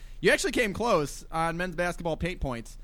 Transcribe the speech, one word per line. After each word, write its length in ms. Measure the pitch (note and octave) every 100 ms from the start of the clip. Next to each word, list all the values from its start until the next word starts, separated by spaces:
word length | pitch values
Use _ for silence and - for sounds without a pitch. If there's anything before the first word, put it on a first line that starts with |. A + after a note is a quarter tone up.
| - -
you 100 | F3+
actually 220 | C#4+ F#4
came 180 | B3 A3
close 540 | E3+ A#3 F#3 D3 - -
on 280 | D#3+ E3 E3
men's 180 | F#3 E3
basketball 400 | F3 E3+ E3+ D3+
paint 240 | E3+ F#3
points, 380 | C#3 A#2+ A2+ -